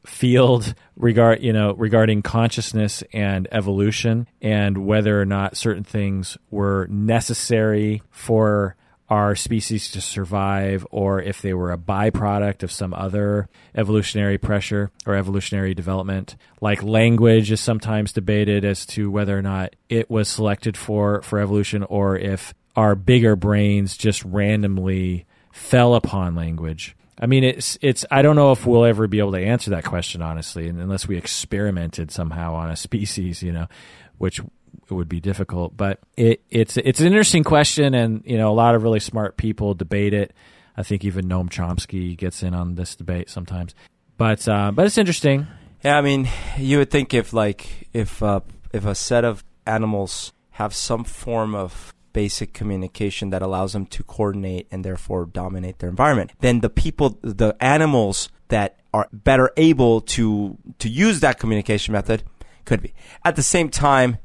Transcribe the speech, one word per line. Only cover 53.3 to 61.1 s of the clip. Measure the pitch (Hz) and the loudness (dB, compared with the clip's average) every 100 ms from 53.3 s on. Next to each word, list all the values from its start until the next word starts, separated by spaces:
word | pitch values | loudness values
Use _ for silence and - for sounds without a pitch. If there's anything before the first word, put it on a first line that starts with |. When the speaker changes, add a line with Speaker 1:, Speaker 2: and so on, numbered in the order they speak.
Speaker 2:
that | 92 | -4
allows | 95 95 95 | -4 -4 -4
them | 101 95 | -6 -6
to | - | -8
coordinate | - - 104 98 95 92 - | -8 -4 -4 -2 -6 -8 -10
and | 92 | -10
therefore | 92 92 - 92 85 | -8 -8 -6 -6 -6
dominate | 92 90 92 92 - | -8 -8 -8 -10 -8
their | 90 | -8
environment, | 90 147 123 90 _ | 0 2 2 -2 _
then | 123 120 | 0 2
the | 104 | 0
people, | - 165 - 139 - | 2 0 2 0 0
the | 117 101 110 - | -8 0 0 2
animals | 131 151 156 135 101 95 - - _ | 2 2 4 2 0 -2 -8 -14 _
that | 110 101 - _ | -2 -2 -8 _
are | 107 101 | -4 -4
better | 107 - 135 131 - | 0 4 6 4 6
able | 160 135 123 113 | 4 6 4 4
to, | - - 110 104 101 - - - | 0 0 0 0 -2 -8 -20 -8
to | 110 | -6
use | 123 220 | 2 2